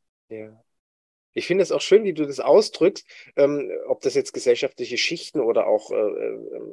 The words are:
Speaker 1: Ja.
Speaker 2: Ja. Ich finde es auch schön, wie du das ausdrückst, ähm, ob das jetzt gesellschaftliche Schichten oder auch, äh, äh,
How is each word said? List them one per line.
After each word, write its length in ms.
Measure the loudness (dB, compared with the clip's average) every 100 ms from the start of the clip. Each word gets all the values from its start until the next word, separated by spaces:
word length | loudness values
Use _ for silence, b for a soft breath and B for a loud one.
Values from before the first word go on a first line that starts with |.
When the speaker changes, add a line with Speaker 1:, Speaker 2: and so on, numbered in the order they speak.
| _ _ -18
Speaker 1:
Ja. 80 | -16
Speaker 2:
Ja. 280 | -16 -20 _ _ _ _ _ _ _
Ich 120 | -8 -2
finde 160 | 0
es 100 | 2
auch 80 | 0
schön, 240 | 6 4
wie 80 | 4
du 140 | -2 -4
das 140 | -2
ausdrückst, 640 | 4 4 4 2 0 0 -12 B B 2
ähm, 340 | 2 2 -6 -8 -4
ob 160 | -4
das 120 | -2
jetzt 200 | -2 -4
gesellschaftliche 640 | -4 0 2 0 -6 -8 -4
Schichten 420 | -2 -4 -8 -4
oder 260 | 0 2 2
auch, 240 | 0 0
äh, 40 |
äh, 440 | -2 -2 -2 -6 -8 -12 -14 -14